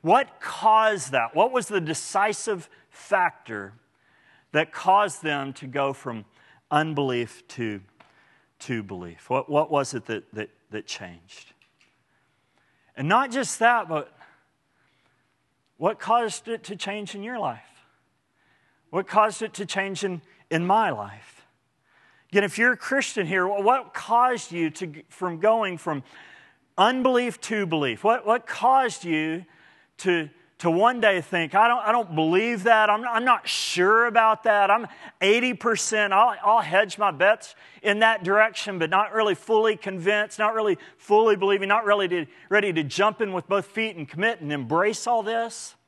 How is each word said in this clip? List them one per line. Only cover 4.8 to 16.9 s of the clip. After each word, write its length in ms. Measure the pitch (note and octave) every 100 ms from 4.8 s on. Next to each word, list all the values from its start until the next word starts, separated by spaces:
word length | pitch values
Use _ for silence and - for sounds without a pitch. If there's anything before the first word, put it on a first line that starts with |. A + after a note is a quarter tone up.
| F#3 F#3+ G#3 D3
them 300 | D#3+ D3 C3+
to 140 | C3 C3+
go 260 | C3 C#3
from 320 | C3+ - A2+ G2+ _ _ _ _
unbelief 760 | D3 D#3 D3 C#3 B2 A#2+ - _
to, 340 | - A#2 G#2 G2 _ - _ _ _ _ _
to 220 | - A#2+
belief? 460 | G2+ F#2+ F2 E2 -
What, 220 | B2+ -
what 200 | D3 D#3
was 220 | D3 C3+
it 140 | B2 -
that, 260 | A2 -
that, 160 | G#2+ G#2 _ _
that 160 | G#2+ -
changed? 680 | - F#2+ E2+ F2 - - _ _ _ _ _ _ _ _ _ _ _ _ _ _ -
And 120 | C#3
not 240 | G#3+ C4+
just 260 | A#3+ A3+ -
that, 280 | A#3 A#3+ F#3
but 300 | D#3 C#3+ _ - _ _ _ _ _ _ _ _ _ _ _ _ _ _ _
what 220 | E3 G#3+
caused 500 | - A#3 A3+ - -
it 160 | A3+
to 120 | A3+ F#3
change 380 | -